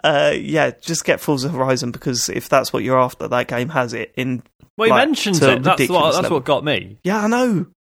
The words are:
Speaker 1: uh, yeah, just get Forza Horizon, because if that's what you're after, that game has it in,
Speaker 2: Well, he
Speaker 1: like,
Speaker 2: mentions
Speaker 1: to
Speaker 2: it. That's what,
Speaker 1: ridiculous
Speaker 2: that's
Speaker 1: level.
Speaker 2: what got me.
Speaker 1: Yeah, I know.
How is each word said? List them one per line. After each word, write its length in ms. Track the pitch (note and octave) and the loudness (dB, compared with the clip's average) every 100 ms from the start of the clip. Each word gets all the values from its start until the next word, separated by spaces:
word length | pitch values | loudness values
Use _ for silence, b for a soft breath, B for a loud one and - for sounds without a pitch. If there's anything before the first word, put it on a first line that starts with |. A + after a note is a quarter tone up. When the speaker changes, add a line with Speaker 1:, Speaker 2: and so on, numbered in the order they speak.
Speaker 1:
uh, 280 | D3+ D3 D3 D#3 | 2 2 2 0
yeah, 340 | C#3 D#3 C3+ A#2+ | -2 0 0 -2
just 240 | - E3 | -8 -6
get 140 | - D#3 | 0 -2
Forza 280 | - C#3+ C3+ | 0 -2 -2
Horizon, 420 | D3 C3 C3 B2 | -2 0 0 -2
because 380 | A#2 - B2 - | -6 -6 -4 -4
if 200 | - - | -6 0
that's 240 | C#3+ - | 0 2
what 120 | - | -4
you're 160 | B2+ C3 | 0 2
after, 260 | B2+ - - | 0 -2 -4
that 220 | B2 B2 | -2 -2
game 220 | A#2+ B2 | -4 -4
has 220 | D3+ B2 | -2 -4
it 180 | A2+ G#2+ - | -4 -8 -6
in, 260 | C3 B2+ - _ _ - | -6 -6 -10 _ _ -2
Speaker 2:
Well, 80 | A3 | 2
he 40 | |
Speaker 1:
like, 160 | B3 C#4+ | 4 4
Speaker 2:
mentions 320 | C#4+ G#3+ F3 | 0 0 4
Speaker 1:
to 60 | C#3 | 4
Speaker 2:
it. 80 | B2 | 4
That's 40 | C#3+ | 2
what, 60 | F#3 | 2
Speaker 1:
ridiculous 360 | A3+ F3+ D#3 | 2 2 2
Speaker 2:
that's 80 | D3+ | 2
Speaker 1:
level. 120 | F3+ D#3+ | 0 -2
Speaker 2:
what 80 | |
got 180 | B2+ C3+ | 0 0
me. 340 | D3 A#2 F#2 G#2 | 0 -4 -4 -8
Speaker 1:
Yeah, 200 | F3 G#3+ | -4 -2
I 40 | G#3 | 0
know. 400 | A#3+ B3+ F#3+ E3+ _ | 0 2 0 -2 _